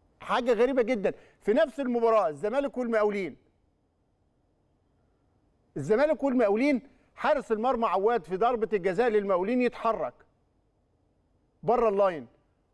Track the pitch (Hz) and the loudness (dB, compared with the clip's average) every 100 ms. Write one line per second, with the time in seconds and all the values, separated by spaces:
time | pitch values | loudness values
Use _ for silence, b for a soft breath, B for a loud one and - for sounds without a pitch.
0 | _ - - 214 247 214 247 269 214 240 | _ -16 -4 -2 2 2 2 2 0 0
1 | 190 - b b - 247 311 285 262 240 | -2 -4 b b 0 2 0 -2 -4 0
2 | 233 220 175 143 208 262 277 254 240 226 | 2 2 2 -2 -4 -2 -4 -4 -2 0
3 | 208 202 175 - _ _ _ _ _ _ | 0 -2 -6 -10 _ _ _ _ _ _
4 | _ _ _ _ _ _ _ _ _ _ | _ _ _ _ _ _ _ _ _ _
5 | _ _ _ _ _ _ _ 165 143 220 | _ _ _ _ _ _ _ -6 0 2
6 | 294 311 277 254 208 214 277 254 - b | 2 2 0 2 2 2 2 0 -4 b
7 | b - 254 294 - 214 247 247 226 185 | b -6 -2 -2 -2 -2 -2 0 0 0
8 | 208 233 156 185 233 247 208 208 180 180 | 0 0 -4 0 0 0 -2 -2 -2 0
9 | 247 214 202 180 196 247 247 - 226 208 | 0 0 0 0 0 0 -2 -2 -4 -4
10 | 127 - _ _ _ _ _ _ _ _ | -6 -10 _ _ _ _ _ _ _ _
11 | _ _ _ _ _ _ 156 240 233 196 | _ _ _ _ _ _ -2 2 2 2
12 | 196 160 117 _ _ _ _ | 0 0 -10 _ _ _ _